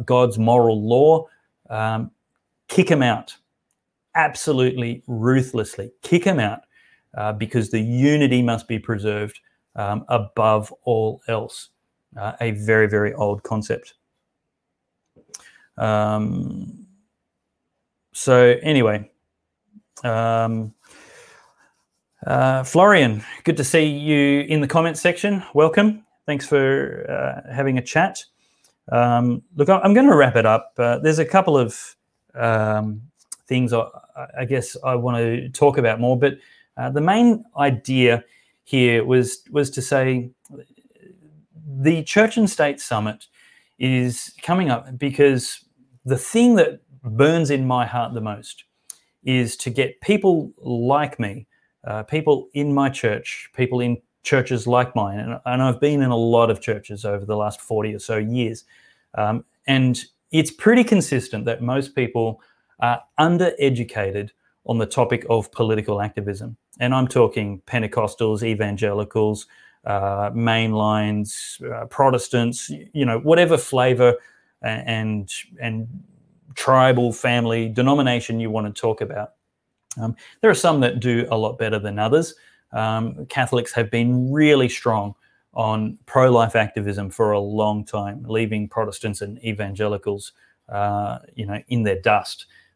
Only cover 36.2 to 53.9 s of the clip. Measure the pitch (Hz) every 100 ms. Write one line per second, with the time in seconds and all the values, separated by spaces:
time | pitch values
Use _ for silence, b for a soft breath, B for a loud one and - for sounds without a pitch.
36.2 | 139 - b b b - 123 143 160 214
37.2 | 240 226 - 147 143 117 - 131 123 117
38.2 | b b b b _ 135 123 117 123 127
39.2 | 123 - _ 147 139 - - 139 131 127
40.2 | 123 _ _ 143 - _ _ _ 185 _
41.2 | 151 156 _ - 156 135 143 165 156 202
42.2 | 220 233 202 - 147 139 - 110 107 107
43.2 | - b b b b _ 131 127 123 120
44.2 | - - - 180 165 117 135 127 143 139
45.2 | 143 127 - - _ _ _ _ 127 131
46.2 | - 226 247 220 - - _ - 120 110
47.2 | 147 165 143 139 131 123 113 120 117 120
48.2 | 107 104 - - _ _ B B B B
49.2 | 131 127 117 - 127 117 123 - - 202
50.2 | 190 170 - - 127 120 120 143 147 -
51.2 | 107 113 - _ _ _ - 107 107 156
52.2 | 151 139 - 143 143 139 135 131 117 131
53.2 | - - - - 123 123 120